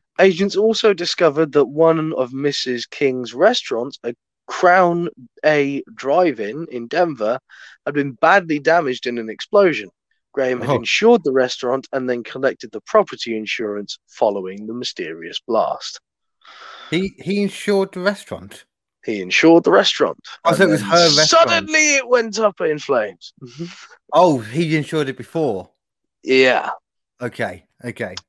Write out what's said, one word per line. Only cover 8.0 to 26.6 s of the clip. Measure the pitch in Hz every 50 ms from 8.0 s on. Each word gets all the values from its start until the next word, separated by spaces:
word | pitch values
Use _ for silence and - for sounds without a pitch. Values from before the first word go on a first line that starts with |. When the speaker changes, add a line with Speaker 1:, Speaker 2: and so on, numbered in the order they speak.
| 139 143 120
Speaker 1:
badly | - - 165 190 202 175 160 151 147
damaged | 135 160 165 175 156 131 127 - -
in | 123 120
an | 120 113 110
explosion. | 104 - - - - 202 202 175 143 110 101 90 _ _ _ _ _ _ _ _ -
Graham | 135 131 127 127 120
had | 113 135
Speaker 2:
Oh. | 139
Speaker 1:
insured | 113 117 - - - 208 233 240 208 160
the | 147 131
restaurant | 135 127 127 - - 131 123 135 135 - -
and | - 135 127 127
then | 123 120 113
collected | - - 127 135 127 - - - 110
the | - 107
property | - - - 214 190 - - - - 120 113
insurance | 110 107 101 - - 113 104 104 104 101 - - - _
following | _ - - 120 107 101 98 92 92 95 101 107
the | 110 113
mysterious | 123 120 - - - 90 80 82 82 82 87 85 - -
blast. | - 113 107 85 - - - - - - - _ _ _ _ _ _ _ _ _ - - - - - - - - -
Speaker 2:
He, | 156 175 190 190 -
he | - - 175 196 202
insured | 202 190 - - - 202 202 196 190 190 -
the | 180
restaurant? | 180 202 202 - - - - 80 90 98 - - _ _ _ _ _ _ _ _ _
Speaker 1:
He | - 110 98
insured | 90 92 - - 170 165 165 170 -
the | -
restaurant. | 180 196 190 - - - 139 85 - - _ - - - -
Speaker 2:
Oh, | 170 165
so | - 190
Speaker 1:
And | 165
Speaker 2:
it | 156
was | -
Speaker 1:
then | - -
Speaker 2:
her | 165 175 170 165 143
restaurant. | 151 156 -
Speaker 1:
suddenly | 330 330 330 - 339 330 320 311 311 311 311 302 285
it | 277 247
went | 233 247 240 226 220 190
up | 220 220 202 175 -
in | 175 160 151
flames. | 147 - - 135 117 107 104 85 _ - - _ _
<laughs> | 139 120 120 147 170 175 - - - - - _ _ _ 139
Speaker 2:
Oh, | 160 185 175 147 123
he | 107 107 120 160 175 151 156
insured | 156 139 - 165 143 147
it | 135 -
before? | - - - - 165 156 127 101 92 92 - _ _ _ _ _ _ _ _ _ _
Speaker 1:
Yeah. | - - 131 131 131 127 117 -